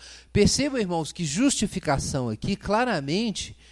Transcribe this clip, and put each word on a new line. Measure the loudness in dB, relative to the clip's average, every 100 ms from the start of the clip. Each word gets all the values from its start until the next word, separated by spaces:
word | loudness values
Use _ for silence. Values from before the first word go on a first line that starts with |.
| -20 -20 -2
Percebam, | 4 6 4 0 0
irmãos, | -2 -2 -4
que | -6
justificação | -4 2 2 2 -2 -2 0 -2 0 -2 -2
aqui | -4 -4 -4
claramente | 0 0 2 -2 -2 -2 -2 -4 -10 -14 -20